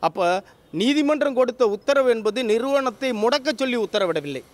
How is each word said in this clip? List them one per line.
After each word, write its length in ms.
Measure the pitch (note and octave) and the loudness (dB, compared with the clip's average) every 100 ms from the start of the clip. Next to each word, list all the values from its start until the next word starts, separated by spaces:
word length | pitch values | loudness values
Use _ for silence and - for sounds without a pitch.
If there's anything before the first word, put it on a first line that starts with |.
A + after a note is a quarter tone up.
அப்ப 420 | E3 F3 F3 F#3 - - _ | -2 0 0 0 -4 -20 _
நீதிமன்றம் 600 | D3+ A3 C#4+ C#4+ D4+ D4 | -2 0 2 2 2 0
கொடுத்த 320 | B3 B3+ A#3+ A#3 | 0 0 2 0
உத்தரவு 440 | G3+ - C#4 B3+ | 0 0 2 4
என்பது 340 | A3+ G#3+ G3+ | 2 0 -2
நிறுவனத்தை 680 | B3 A3 C4 C#4 C4 A3 C4+ | 0 0 2 0 0 -2 -4
முடக்க 400 | A#3 G#3+ C#4+ C4+ A#3+ | 0 0 0 -2 -2
சொல்லி 200 | C4 B3 | -2 -2
உத்தரவிடவில்லை 680 | G3+ G#3+ F#3+ D#3+ C#3+ C3+ - | -2 0 0 -2 -4 -10 -12